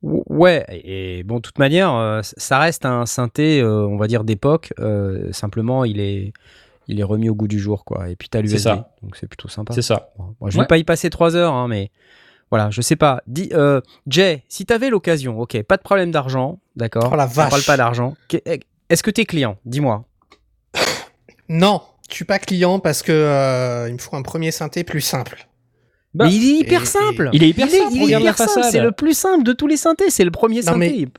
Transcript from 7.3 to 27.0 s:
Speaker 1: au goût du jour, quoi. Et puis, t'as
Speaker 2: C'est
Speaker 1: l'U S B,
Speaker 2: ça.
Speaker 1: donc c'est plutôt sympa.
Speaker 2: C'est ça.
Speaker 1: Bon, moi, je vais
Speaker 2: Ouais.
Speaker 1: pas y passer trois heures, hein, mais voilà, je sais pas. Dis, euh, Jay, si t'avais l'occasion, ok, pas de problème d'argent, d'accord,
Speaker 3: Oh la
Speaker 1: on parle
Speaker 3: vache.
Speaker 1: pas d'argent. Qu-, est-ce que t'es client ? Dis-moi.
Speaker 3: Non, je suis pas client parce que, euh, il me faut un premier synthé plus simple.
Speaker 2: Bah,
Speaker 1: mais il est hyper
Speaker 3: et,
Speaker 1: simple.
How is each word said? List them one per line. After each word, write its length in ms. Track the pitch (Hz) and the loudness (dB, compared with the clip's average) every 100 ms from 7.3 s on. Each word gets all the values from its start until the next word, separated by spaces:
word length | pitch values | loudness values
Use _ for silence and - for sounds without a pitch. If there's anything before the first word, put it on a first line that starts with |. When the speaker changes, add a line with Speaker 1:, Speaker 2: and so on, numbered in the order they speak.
Speaker 1:
au 40 | |
goût 140 | 107 104 | 0 -2
du 100 | 104 | -2
jour, 280 | 101 104 - | -2 -4 -4
quoi. 240 | - 90 | -8 -8
Et 60 | 90 | -10
puis, 120 | - | -6
t'as 120 | 110 | -4
Speaker 2:
C'est 20 | |
Speaker 1:
l'U 120 | 107 | 0
S 100 | 104 | 0
B, 0 | |
Speaker 2:
ça. 260 | 104 98 117 _ | 0 -2 -4 _
Speaker 1:
donc 140 | 101 95 | -20 -16
c'est 100 | 104 | -16
plutôt 200 | - - | -16 -16
sympa. 240 | - 107 | -12 -6
Speaker 2:
C'est 80 | 120 | -4
ça. 300 | 117 107 - - | 0 -2 -2 -18
Speaker 1:
Bon, 160 | 92 107 | -16 -10
moi, 80 | 104 | -4
je 60 | 95 | 0
vais 40 | |
Speaker 2:
Ouais. 60 | 131 | 2
Speaker 1:
pas 100 | 165 | 2
y 80 | |
passer 240 | 165 165 175 | 2 -2 -2
trois 280 | - 170 165 | 0 0 2
heures, 180 | 175 | 0
hein, 140 | 131 123 | 0 -2
mais 220 | 107 98 _ _ _ _ _ _ | -4 -6 _ _ _ _ _ _
voilà, 200 | 113 104 | 0 0
je 100 | 104 | -2
sais 160 | 120 156 | -2 2
pas. 260 | 151 131 - | 2 2 -6
Dis, 240 | 127 196 | -10 -2
euh, 280 | 175 143 139 - - - | 2 4 2 -2 -16 -4
Jay, 360 | 135 190 151 _ | 2 2 0 _
si 160 | - | -16
t'avais 240 | 190 233 269 | -2 0 2
l'occasion, 480 | 214 175 165 131 110 | 0 0 -2 -2 -6
ok, 240 | 120 117 | -6 -6
pas 120 | 104 190 | 0 -2
de 60 | |
problème 280 | - 202 175 | 2 0 2
d'argent, 480 | 160 131 131 131 175 _ - | -2 -2 -2 -4 -6 _ -8
d'accord, 340 | 117 113 120 | -4 0 0
Speaker 3:
Oh 40 | 147 | 2
la 100 | 135 | 0
Speaker 1:
on 40 | |
parle 200 | 123 147 | 2 2
Speaker 3:
vache. 160 | 139 139 | 2 2
Speaker 1:
pas 100 | 143 | 2
d'argent. 380 | 117 120 123 151 _ | 2 0 -4 -6 _
Qu-, 140 | 165 - 165 - _ _ | -6 -4 -8 -8 _ _
est-ce 140 | 170 | 0
que 80 | - | 0
t'es 140 | 214 226 | -2 -2
client ? 300 | 165 127 101 117 | 0 -2 -4 -8
Dis-moi. 380 | 127 143 107 117 _ _ _ _ _ _ - - - - _ _ _ _ | -2 0 -2 -6 _ _ _ _ _ _ -4 -4 -4 -12 _ _ _ _
Speaker 3:
Non, 340 | 165 190 190 - _ _ | 2 4 2 -4 _ _
je 60 | |
suis 100 | - | -14
pas 140 | 175 196 | -4 -4
client 380 | - 180 180 190 | -2 0 2 2
parce 220 | 180 147 | 0 -2
que, 100 | - | 0
euh, 720 | 160 151 139 135 127 127 120 120 | 2 4 2 2 0 -2 -4 -6
il 40 | |
me 60 | 123 | -10
faut 180 | - 147 | -10 -10
un 60 | |
premier 280 | 127 160 160 | -8 -6 -4
synthé 320 | 156 156 175 | -4 -6 -6
plus 180 | 165 151 | -6 -4
simple. 440 | - 131 120 - - _ _ _ _ _ _ | -2 -4 -6 -12 -20 _ _ _ _ _ _
Speaker 2:
Bah, 120 | 156 165 | 2 4
Speaker 1:
mais 80 | |
il 80 | 202 | 6
est 140 | 247 302 | 4 4
hyper 220 | - 349 | 4 2
Speaker 3:
et, 40 | 359 | 2
Speaker 1:
simple. 440 | 403 | 0